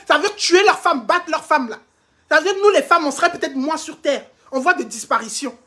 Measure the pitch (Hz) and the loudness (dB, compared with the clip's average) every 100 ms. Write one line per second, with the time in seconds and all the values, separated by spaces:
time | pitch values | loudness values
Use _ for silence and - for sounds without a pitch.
0 | - 302 403 - - 359 403 381 359 285 | -2 0 0 -4 2 4 4 2 0 -2
1 | 214 339 339 311 - 302 240 - _ _ | 0 -2 -2 -6 0 -2 -2 -12 _ _
2 | _ _ - 311 349 392 403 339 - 339 | _ _ 0 0 2 2 4 4 4 2
3 | 302 - 339 - 311 269 277 320 - - | 2 0 -2 -2 -6 -4 -4 -6 -8 -8
4 | 294 262 - _ - 262 294 359 220 226 | -4 -4 -6 _ -10 -4 0 0 -2 -10
5 | - 226 226 - 269 - | -4 -4 -4 -8 -10 -12